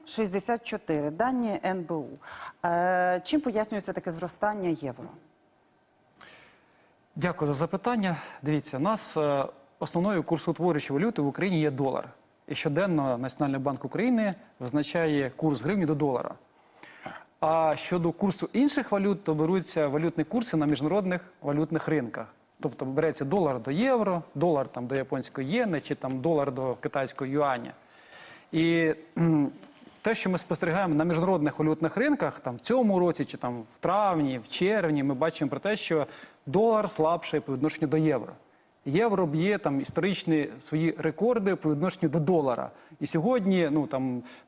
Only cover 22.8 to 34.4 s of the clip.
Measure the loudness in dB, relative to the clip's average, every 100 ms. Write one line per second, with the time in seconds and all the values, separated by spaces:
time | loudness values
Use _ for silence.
22.8 | -4 0 0 0 0 2 2 0 -2 0
23.8 | 2 2 2 -2 -4 0 2 2 0 -6
24.8 | -4 -2 -2 -4 -6 -6 -2 0 0 -2
25.8 | -4 -6 -4 -2 0 2 0 -2 -4 -4
26.8 | -4 -2 -4 -4 -4 0 0 0 -6 -14
27.8 | _ -20 -20 -20 -20 -20 -4 0 2 4
28.8 | 2 0 -6 0 4 4 2 -2 -18 -20
29.8 | -20 -4 -2 0 0 -2 -2 -2 0 0
30.8 | 2 2 2 2 2 2 0 0 0 2
31.8 | 0 2 2 2 0 -2 -8 -6 0 2
32.8 | 4 4 4 2 -4 -6 -6 -6 -10 -4
33.8 | 0 2 2 2 0 -2